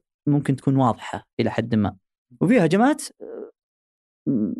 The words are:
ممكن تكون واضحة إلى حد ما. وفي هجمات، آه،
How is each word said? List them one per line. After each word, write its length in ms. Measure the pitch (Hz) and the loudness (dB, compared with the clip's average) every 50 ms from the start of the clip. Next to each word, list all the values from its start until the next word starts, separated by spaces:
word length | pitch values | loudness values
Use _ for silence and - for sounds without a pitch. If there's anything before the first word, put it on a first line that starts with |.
| _ _ _ _ - 147 | _ _ _ _ -2 0
ممكن 280 | 143 147 147 - 135 | 0 0 0 0 -2
تكون 200 | 131 - 139 135 | -2 0 0 2
واضحة 520 | 135 131 117 107 - - - - 104 - _ _ - | 4 4 2 2 0 -6 -12 -12 -12 -12 _ _ -4
إلى 100 | 117 107 | -4 -2
حد 240 | - - 113 117 117 | -2 -4 -4 0 0
ما. 220 | 107 101 98 - - _ _ _ _ _ _ - - | 0 0 0 -4 -8 _ _ _ _ _ _ -6 -2
وفي 240 | 151 175 262 233 170 | 0 2 4 4 4
هجمات، 380 | 156 180 202 240 285 302 302 - - _ - - | 4 2 2 2 2 2 0 -6 -16 _ -18 -18
آه، 1300 | - - - - - - _ _ _ _ _ _ _ _ _ _ _ _ _ - - 139 104 107 87 - | -14 -14 -14 -14 -16 -18 _ _ _ _ _ _ _ _ _ _ _ _ _ -4 -2 -2 0 -2 -2 -4